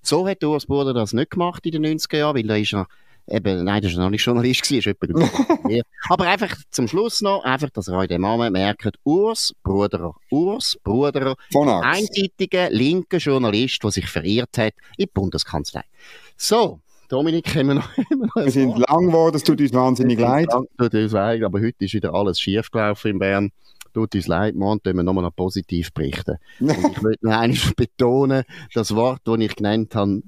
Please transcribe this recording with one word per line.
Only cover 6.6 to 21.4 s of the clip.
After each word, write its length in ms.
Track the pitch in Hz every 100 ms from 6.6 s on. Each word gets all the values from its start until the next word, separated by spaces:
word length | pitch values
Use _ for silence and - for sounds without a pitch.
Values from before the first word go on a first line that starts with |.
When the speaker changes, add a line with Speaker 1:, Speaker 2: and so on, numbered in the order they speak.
| -
Speaker 1:
zum 180 | - 120
Schluss 320 | 175 226 -
noch, 240 | 202 -
einfach, 240 | 127 131 147
dass 180 | - 95
ihr 60 |
euch 140 | 92 92
den 140 | 87
Namen 280 | 98 117 117
merkt, 420 | 92 98 104 107 -
Urs 480 | 139 170 214 220 - -
Bruderer. 520 | 95 98 101 85 85 - _
Urs 480 | 139 180 226 - -
Bruderer, 520 | - 117 143 139 135 131 -
Speaker 2:
Von 160 | 143 143
Arx. 300 | 95 123 180
Speaker 1:
einseitiger 720 | 208 208 196 _ 185 185 180
linker 480 | 110 131 185 180 175
Journalist, 640 | 147 135 120 104 127 -
der 80 | 104
sich 160 | 98 -
verirrt 480 | 87 90 110 120 -
hat 160 | 110 - - -
in 80 |
die 60 | 196
Bundeskanzlei. 680 | - 92 80 - 80 73 - - _ - - - -
So, 420 | - 220 202 - _ _ _
Dominik, 440 | 131 160 165 -
haben 120 | 160 135
wir 60 |
noch, 140 | 139 -
<laughs> 80 | -
haben 80 | 214
wir 180 | 277 214
noch 80 | 233
Speaker 2:
Wir 80 |
Speaker 1:
ein 60 | 143
Speaker 2:
sind 180 | 131 131
Speaker 1:
Wort? 180 | 113 127
Speaker 2:
lang 180 | 156 180
geworden, 280 | 165 165 151
es 60 |
tut 160 | - 143
uns 140 | 139
wahnsinnig 420 | 120 117 123 123 113
Speaker 1:
Es 60 |
ist 40 | 120
Speaker 2:
leid. 180 | 139 165
Speaker 1:
lang, 160 | 120 131 -
tut 160 | 117
uns 180 | 110 107
leid, 300 | 107 104 117